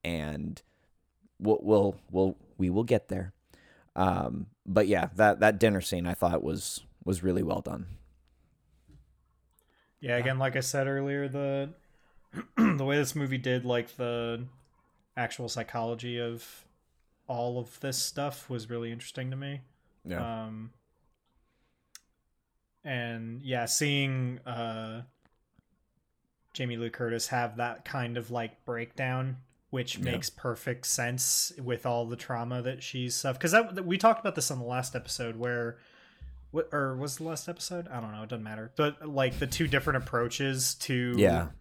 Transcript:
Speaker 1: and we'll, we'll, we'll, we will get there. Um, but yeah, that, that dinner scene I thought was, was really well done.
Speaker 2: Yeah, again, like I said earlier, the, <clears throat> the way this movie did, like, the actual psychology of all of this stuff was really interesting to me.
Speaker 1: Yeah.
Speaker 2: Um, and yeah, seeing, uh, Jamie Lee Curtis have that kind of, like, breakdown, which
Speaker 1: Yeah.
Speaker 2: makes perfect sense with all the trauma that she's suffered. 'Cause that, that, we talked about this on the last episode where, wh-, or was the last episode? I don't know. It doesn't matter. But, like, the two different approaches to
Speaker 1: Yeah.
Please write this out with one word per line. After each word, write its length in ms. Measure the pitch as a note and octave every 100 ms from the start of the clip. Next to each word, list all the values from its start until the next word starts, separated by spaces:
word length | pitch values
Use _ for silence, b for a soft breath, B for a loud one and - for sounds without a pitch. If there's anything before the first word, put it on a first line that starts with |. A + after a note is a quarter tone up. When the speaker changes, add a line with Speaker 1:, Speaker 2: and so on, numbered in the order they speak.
Speaker 1:
and 580 | E2 E2+ D2+ D2 E2 - _ _ _ _ _ _ _ _
we'll, 200 | G2+ G#2+
we'll, 340 | G2+ G#2+ G2+ F2+ -
we'll, 260 | F#2 F#2+ - - -
we 120 | F#2
will 140 | F#2+
get 220 | A#2+ A2+ -
there. 260 | F#2 F#2 - _ b b b b
Um, 520 | - F#2 F2+ B1 D#2+ - _
but 220 | - F#2+ G2
yeah, 220 | F#2+ -
that, 240 | F2+ G#2+ F#2+
that 200 | G#2+ G#2
dinner 200 | A2+ G2
scene 240 | - F2+ F2
I 60 |
thought 300 | F2 F2 E2+
was, 380 | B1+ D#2+ - - - _
was 180 | - F#2
really 200 | F#2 F2
well 180 | D#2+ -
done. 240 | - - F#2 - - _ _ _ _ _ _ _ _ - _ _ _ _ _ _ _ _ _ _
Speaker 2:
Yeah, 180 | C3+ A#2+
again, 200 | B2 C3
like 180 | C3+
I 40 | C3
said 280 | B2+ C#3+ C3+
earlier, 400 | C#3 C#3 C#3 C#3
the, 420 | C#3+ C#3 C#3 C#3+ - _ _ _ - _
<clears throat> 240 | - - -
the 260 | A3 D3
way 140 | C3+ D3
this 180 | C3
movie 220 | D#3 C3+ C3
did, 260 | C3 B2+
like, 300 | B2 A#2+ A#2+
the 480 | - A#2+ A#2+ A#2 A#2 B2 - _ _ _ _ _
actual 320 | - A#2 - A#2
psychology 720 | - A2 A#2+ A#2 A#2 B2 A#2+
of 460 | A#2 A#2 - - - _ _ _ _ _ -
all 300 | A#2+ A#2+ B2
of 200 | A#2 -
this 180 | C#3 B2+
stuff 520 | - - C#3+ C#3 -
was 200 | B2 A2
really 220 | A#2+ A#2
interesting 380 | A#2 - - B2+
to 60 | C3
me. 240 | C#3 C#3 - _ _ _
Speaker 1:
Yeah. 380 | - F2+ A#2 A2+
Speaker 2:
Um, 260 | A2 A2 A2+ _ _ _ _ _ _ _ _ _ _ _ _ - _ _ _ _ _ _ _ _
and 580 | D3 B2+ A#2 A#2 A2+ A#2+
yeah, 220 | C3+ B2
seeing, 760 | A2+ - D3 C#3+ C3+ C3 B2+ B2+
uh, 580 | B2+ A#2 A#2 A2+ A2 A2+ B2+ _ _ _ _ _ _ _ _ _ _ _ _ _ _
Jamie 240 | - B2+ A#2
Lee 120 | A#2
Curtis 380 | - A#2+ A#2 -
have 300 | B2 A#2+ A2
that 280 | A#2+ A2+
kind 320 | - C#3 A#2+ A#2+
of, 120 | A2+
like, 360 | A#2+ A2+ -
breakdown, 720 | - A#2 A#2+ - C3 B2+ C3 B2+ - _ _
which 280 | C3 A#2+ -
Speaker 1:
Yeah. 60 | F2+
Speaker 2:
makes 180 | - -
perfect 560 | - B2+ A2+ - B2
sense 680 | - - A#2+ B2+ - - - -
with 280 | B2+ A#2
all 200 | B2+ A#2+
the 100 | A#2 B2
trauma 440 | - A#2+ A#2+ B2
that 220 | A#2+ C3
she's 320 | - B2+ B2
suffered. 240 | - C#3 C3
'Cause 120 | E3+
that, 240 | G#3 A3+
that, 100 | F#3+
we 120 | F3+ F#3
talked 220 | A3+ A3+
about 160 | G#3
this 160 | E3 -
on 80 | C3
the 60 |
last 300 | A#2+ B2 B2+
episode 420 | A#2+ - - A#2+ A2+
where, 400 | B2 A#2+ A#2 A#2 b b b b b b -
wh-, 180 | D3+ D#3+
or 220 | D3 C3+ B2+
was 200 | C#3+ C3+
the 60 |
last 240 | D#3+ D#3 -
episode? 380 | F3 - F3+ F3
I 120 | B2
don't 100 | A2
know. 100 | G#2+
It 60 | A2
doesn't 140 | A#2+
matter. 280 | G#2+ G#2+ A2+
But, 320 | - D3+ D3 D3+
like, 320 | C#3 C3 C3
the 80 | C3+
two 200 | - D#3
different 360 | C3+ C#3+ C3+
approaches 720 | B2+ A#2+ A#2+ - C3+ C3 B2+
to 400 | - - B2 B2 A#2+
Speaker 1:
Yeah. 300 | G2 E2 E2+ -